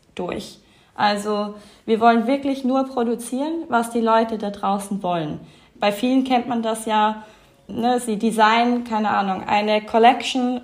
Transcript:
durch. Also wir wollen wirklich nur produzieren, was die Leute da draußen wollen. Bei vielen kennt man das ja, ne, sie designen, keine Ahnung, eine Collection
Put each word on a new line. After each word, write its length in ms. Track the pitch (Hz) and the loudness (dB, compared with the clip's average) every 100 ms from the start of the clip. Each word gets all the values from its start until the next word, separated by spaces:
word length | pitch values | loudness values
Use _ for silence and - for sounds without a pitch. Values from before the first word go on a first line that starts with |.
| _ - | _ -10
durch. 440 | - 220 - - _ _ _ - | -8 -8 -10 -18 _ _ _ -2
Also 600 | 208 202 208 208 208 208 - - - | 0 0 -2 -4 -4 -10 -20 -12 -2
wir 140 | 220 | 4
wollen 280 | 233 233 214 | 6 4 2
wirklich 360 | 277 277 269 | 0 -2 -2
nur 200 | 254 269 | 0 0
produzieren, 800 | 262 254 233 233 - 254 302 330 - | -2 -2 -2 -4 -6 -6 -4 -6 -2
was 200 | 233 233 | -2 0
die 120 | 233 | -2
Leute 360 | 226 226 226 214 | 2 2 2 -2
da 140 | 202 | -6
draußen 500 | 202 202 202 196 196 | -4 -2 -2 -4 -6
wollen. 380 | 180 170 151 160 - - _ - | -2 -4 -4 -8 -14 -20 _ -4
Bei 120 | 208 | -2
vielen 320 | 202 254 262 | 0 0 2
kennt 240 | 262 247 - | 2 0 0
man 140 | 233 | -2
das 240 | 226 226 226 | -2 -4 -2
ja, 380 | 214 214 220 - - _ _ - | 2 2 -2 -10 -20 _ _ -10
ne, 320 | 202 233 247 | -2 0 0
sie 180 | 240 208 | 0 0
designen, 640 | 226 214 214 233 240 240 | 0 4 4 4 2 0
keine 260 | 240 220 214 | -2 -2 0
Ahnung, 340 | 208 196 185 - | 0 0 -4 0
eine 340 | 208 214 214 | 0 2 0
Collection 800 | 214 226 233 240 - 262 247 247 | 2 6 6 6 -2 -2 -2 -4